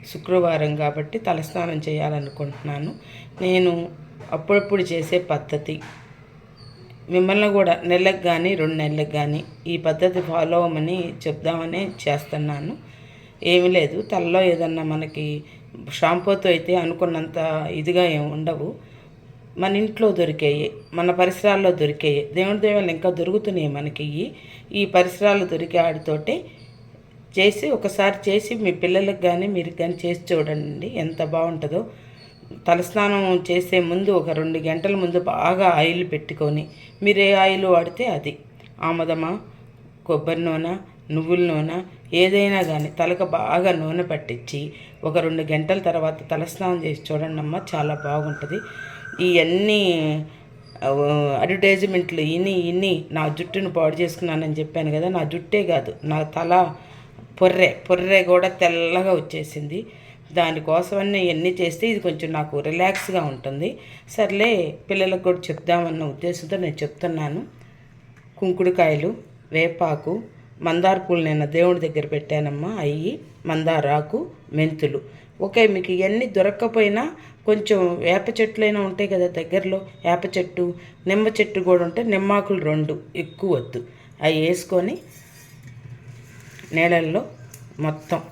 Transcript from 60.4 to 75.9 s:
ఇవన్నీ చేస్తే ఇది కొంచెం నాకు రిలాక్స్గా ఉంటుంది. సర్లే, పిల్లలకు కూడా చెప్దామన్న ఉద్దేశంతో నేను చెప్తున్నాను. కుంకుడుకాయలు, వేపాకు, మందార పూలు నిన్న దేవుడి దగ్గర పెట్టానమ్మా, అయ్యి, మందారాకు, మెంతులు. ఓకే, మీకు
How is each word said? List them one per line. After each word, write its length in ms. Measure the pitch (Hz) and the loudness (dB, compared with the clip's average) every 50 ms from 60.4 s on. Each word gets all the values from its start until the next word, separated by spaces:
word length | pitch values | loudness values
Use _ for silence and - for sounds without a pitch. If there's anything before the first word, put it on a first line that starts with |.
| 170 160 160 160 156 160 156 170 180 180 202 196 196 202 202 196 185 | 2 2 0 -4 0 2 2 2 2 0 -2 -2 0 0 0 2 2
ఇవన్నీ 280 | 175 160 156 170 180 180 180 | 0 0 2 0 0 0 0
చేస్తే 240 | 180 170 165 - 214 233 | -2 -2 0 0 0 0
ఇది 80 | 220 202 - | 0 0 0
కొంచెం 240 | 180 156 151 165 156 160 151 | -2 -4 -2 -6 -4 -4 -4
నాకు 180 | 147 151 147 143 139 151 | -4 -2 -4 -4 -4 -2
రిలాక్స్గా 540 | 165 170 180 190 196 - - - 185 180 156 147 | 0 2 2 2 2 0 -4 -2 -2 -2 -2 -2
ఉంటుంది. 360 | 131 123 - 135 135 143 160 220 285 - - - - - - - - | -6 -6 -8 -8 -6 -4 -4 -6 -6 -8 -16 -20 -20 -20 -20 -10 -2
సర్లే, 360 | - 214 185 196 202 214 240 226 190 170 151 147 - - - | -2 0 0 2 2 2 2 2 2 0 -2 -6 -12 -6 -4
పిల్లలకు 360 | 196 196 190 190 185 180 185 | 0 0 2 0 0 0 2
కూడా 160 | 185 180 175 - - | 0 0 0 -2 -8
చెప్దామన్న 640 | 151 147 - - 170 175 170 165 160 160 156 147 131 | -8 -6 0 2 2 2 2 -2 -4 -4 -4 -6 -6
ఉద్దేశంతో 440 | - 170 175 175 170 - 156 196 185 180 | -4 -4 -4 -4 -6 -6 -6 -4 -2 -2
నేను 140 | 160 147 - | -4 -4 -4
చెప్తున్నాను. 600 | 151 147 - - - 170 165 160 151 143 147 185 254 - - - - - - - - - - - - - - - - - - - | -6 -8 -6 -6 -6 -4 -4 -4 -4 -4 -6 -6 -8 -12 -18 -20 -20 -20 -20 -20 -20 -20 -20 -20 -20 -20 -20 -20 -20 -20 -8 -4
కుంకుడుకాయలు, 720 | 196 185 180 185 185 180 180 180 170 156 151 147 151 190 233 - - - - - - - | -2 -2 0 2 2 2 4 4 4 4 4 2 0 -4 -4 -6 -14 -20 -20 -20 -16 -4
వేపాకు, 640 | 156 160 165 170 165 - 175 160 151 151 - 156 180 226 226 - - - - - - - 160 | 0 0 0 0 0 -2 0 0 0 -2 -4 -6 -6 -6 -8 -12 -20 -20 -20 -20 -16 -6 -4
మందార 320 | 170 165 175 180 190 190 180 185 | -2 0 4 4 4 4 2 0
పూలు 160 | - 180 170 160 | 0 0 2 2
నిన్న 200 | 156 151 151 147 143 151 | 0 0 0 0 0 2
దేవుడి 240 | 165 175 180 180 170 160 | 4 4 4 4 2 0
దగ్గర 200 | 156 151 156 147 147 151 | -2 -2 -2 -4 -2 -4
పెట్టానమ్మా, 560 | 147 151 - 156 151 151 143 143 143 156 190 220 202 156 | -6 -4 -2 -2 -2 -2 -2 -4 -4 -6 -6 -6 -2 -2
అయ్యి, 300 | 147 147 156 160 208 285 - - - - - - | -2 -2 -2 -4 -4 -6 -6 -14 -20 -20 -10 -6
మందారాకు, 720 | 165 156 156 160 165 165 156 143 139 147 151 151 - - 254 339 - - - - - - 151 | -4 -2 0 0 2 2 2 2 2 0 0 0 -2 -6 -6 -6 -8 -12 -20 -18 -6 -2 0
మెంతులు. 420 | 156 160 156 156 151 139 135 135 - - - - - - - - | 0 0 0 -2 -2 -2 -2 -4 -8 -10 -20 -20 -20 -20 -8 -6
ఓకే, 220 | 185 202 - 233 226 214 196 | -6 -2 4 4 4 4 4
మీకు 160 | 185 185 196 | 0 -2 -2